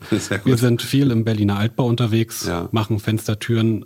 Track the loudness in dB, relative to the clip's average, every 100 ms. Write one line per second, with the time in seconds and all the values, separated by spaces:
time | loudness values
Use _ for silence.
0 | -4 -2 -2 -2 2 2 4 2 0 2
1 | 2 2 0 2 0 2 -2 0 0 0
2 | 2 0 0 -4 -4 -4 -2 -2 -2 -2
3 | -2 -4 -2 -4 -2 0 0 -2